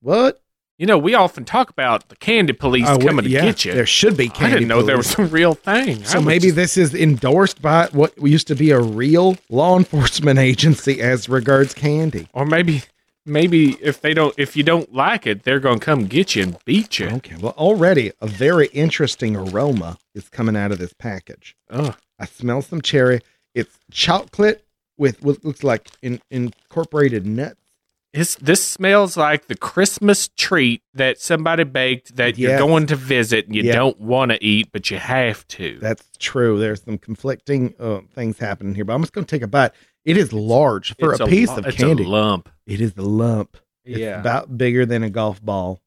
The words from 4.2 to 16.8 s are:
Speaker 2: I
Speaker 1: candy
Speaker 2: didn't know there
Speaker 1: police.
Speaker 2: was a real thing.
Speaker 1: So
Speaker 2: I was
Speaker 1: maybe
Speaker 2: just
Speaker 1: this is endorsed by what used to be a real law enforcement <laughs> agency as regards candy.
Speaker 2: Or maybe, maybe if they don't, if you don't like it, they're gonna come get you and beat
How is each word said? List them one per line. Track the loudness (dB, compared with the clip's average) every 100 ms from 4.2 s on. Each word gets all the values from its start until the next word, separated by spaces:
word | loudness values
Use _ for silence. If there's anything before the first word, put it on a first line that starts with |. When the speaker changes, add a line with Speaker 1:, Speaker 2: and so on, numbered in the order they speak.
Speaker 2:
I | -2
Speaker 1:
candy | 0 0 2
Speaker 2:
didn't | 2
know | 2
there | 2 2
Speaker 1:
police. | 0 0
Speaker 2:
was | 0
a |
real | 2 2
thing. | 2 0 0 0 -4
Speaker 1:
So | -2
Speaker 2:
I | 0
was | 2
Speaker 1:
maybe | 4 4
Speaker 2:
just | 2
Speaker 1:
this | 0 2
is | 0
endorsed | 2 2 2 2 2 2 0
by | 0 2 2
what | 2 0 0
used | 2 2 2
to | 0
be | 4
a | 4
real | 2 -2 2 4 4 0 _
law | 0 4 4
enforcement | 2 2 0 0 2 4
<laughs> |
agency | 2 2 2 2 0 -2
as | 0 -2 -2
regards | -2 2 2 2
candy. | 0 -2 0 -2 -4 -10
Speaker 2:
Or | -6
maybe, | -2 0 0 0 -4 _ _ _
maybe | -4 0 2 4 4 2
if | -4 -4
they | -2
don't, | 0 0 0
if | -4 0
you |
don't | 2 2 -2
like | -2 -2 -2
it, | -4 -4
they're | -2 0
gonna | 2 0
come | 0 -2 0
get | 0 0
you | 0
and | -2 -4
beat | -2 -2